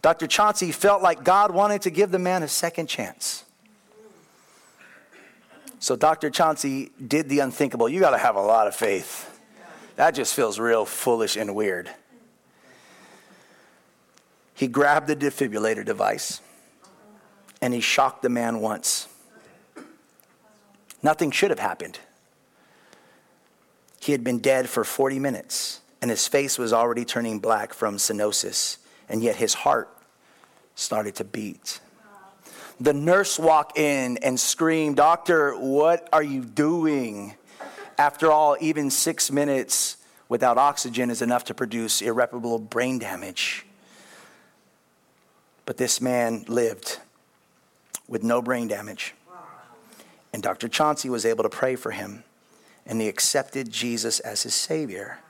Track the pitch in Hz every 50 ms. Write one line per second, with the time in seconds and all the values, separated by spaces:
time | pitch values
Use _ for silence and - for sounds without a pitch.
0 | - 156 165 160 160 151 - - 208 214 208 - 185 170 147 - - 202 202 196
1 | 185 180 165 - 135 170 185 202 208 208 175 180 202 208 208 202 202 185 156 165
2 | 202 190 175 185 180 180 185 185 160 147 - - - 170 170 - 165 143 - -
3 | 113 92 - _ - - - - - _ _ _ _ _ _ _ _ _ 214 214
4 | 220 214 - _ _ _ _ _ _ _ _ _ _ _ _ _ - - - -
5 | _ _ - - - - _ _ _ _ - - - - - - - - 131 123
6 | 151 151 160 - - 147 - - 175 160 156 - - 143 135 135 135 - _ -
7 | 135 113 139 151 160 135 147 147 139 131 - - 147 131 - 120 117 120 147 185
8 | 190 151 131 113 - 123 107 98 98 104 113 113 107 101 - - 120 104 98 92
9 | 82 - - - - - - - _ _ _ - - - - - - - - -
10 | 139 165 143 143 120 - - - 123 110 98 104 113 117 117 113 104 - - -
11 | - 127 117 113 110 101 101 107 110 101 98 104 107 101 92 87 87 - - -
12 | _ _ _ - _ _ _ _ _ _ _ _ _ - - _ _ - - -
13 | - - - - _ _ - _ _ _ _ _ _ _ _ _ _ _ _ _
14 | _ _ _ _ _ _ _ _ _ _ _ - 139 127 117 139 143 143 147 156
15 | 151 143 151 139 143 143 - - 139 117 104 107 107 110 110 104 104 107 107 101
16 | 104 101 104 - - - - - - - _ _ _ _ _ _ _ - - _
17 | _ 208 - _ _ _ _ _ _ - _ _ - 123 123 120 113 - - -
18 | 135 131 - - - - 123 120 117 117 117 113 107 110 107 95 - - - -
19 | - - - _ _ _ _ - - - _ _ _ _ _ - - - - _
20 | _ _ _ _ _ _ _ _ _ _ _ _ _ _ _ _ _ _ - _
21 | - 156 156 - 175 147 127 - - 202 156 - - 98 85 - - - - -
22 | - _ _ _ _ _ _ _ _ _ _ _ _ _ _ _ _ _ - _
23 | _ _ _ _ _ _ _ _ _ _ _ _ _ _ _ _ _ _ _ _
24 | - - 147 131 117 127 123 117 110 135 135 131 127 123 - 120 107 - - -
25 | 135 135 135 135 135 139 123 92 - - - - - - - - _ _ _ _
26 | - 120 113 98 - - - - 143 135 - - 123 113 117 113 117 120 117 120
27 | 120 113 - 120 120 113 110 104 95 110 113 104 104 - - - - 107 101 98
28 | - - 110 104 104 104 101 - - 95 - - - - - - _ _ _ _
29 | _ _ 107 113 113 117 104 - 113 104 - - - 147 143 117 - - - -
30 | _ _ _ _ _ _ _ _ - _ _ _ _ _ _ - - - - 107
31 | 107 104 98 - 107 101 - 117 107 101 - - _ - - - _ _ _ _
32 | _ - - - - - _ _ _ - - - - - - _ 127 143 143 143
33 | 147 165 180 196 196 190 - - 165 160 156 151 147 - - 151 156 147 143 135
34 | 131 123 123 113 - 135 127 123 - - - - 165 160 160 160 156 151 143 135
35 | 143 156 170 170 - - 175 160 147 143 123 - 127 135 135 143 151 160 170 170
36 | 170 - - 156 151 147 139 135 123 113 104 151 147 151 170 175 160 156 147 139
37 | 127 113 104 101 101 101 101 _ _ _ - - - - - - - - - -
38 | 147 147 - - 160 160 151 151 156 147 143 - 151 156 156 151 147 139 127 -
39 | - 165 156 - - - 143 143 147 143 139 131 120 - - - - - - _
40 | _ _ _ _ _ _ 120 117 131 123 120 123 139 143 139 - - 127 117 123
41 | 127 120 120 113 123 117 123 123 - - 123 - 131 110 110 117 113 110 - -
42 | 101 113 113 120 123 - 123 123 117 120 117 113 107 107 - 117 123 127 131 123
43 | 117 98 95 87 92 92 90 - - - - - - _ _ _ _ _ - -
44 | - - - - - - _ _ _ _ _ _ _ _ _ _ _ _ _ _
45 | _ _ _ _ _ _ _ _ _ _ _ _ _ - 127 - 127 120 - -
46 | 123 127 123 123 120 113 113 107 - - 117 120 120 113 - - - - - -
47 | - _ _ _ _ _ _ _ _ _ _ _ _ _ _ _ _ _ - -
48 | _ - 120 110 104 117 120 123 120 120 127 120 117 107 104 98 104 104 98 -
49 | - - - _ _ _ - 175 - - - - - - - - _ _ - -
50 | - - _ _ _ _ - 113 98 101 95 - - 113 - - 156 151 151 -
51 | - 131 123 117 107 113 113 110 - 110 - - - 131 127 123 - - 101 -
52 | 101 98 104 120 - _ _ _ _ _ _ _ _ _ _ _ _ - 113 113
53 | 110 107 - - - - - 143 131 - - 135 135 113 104 - - 123 117 113
54 | 110 117 110 - - 113 107 - - 120 - - - - 156 160 151 117 95 95
55 | 98 - - - -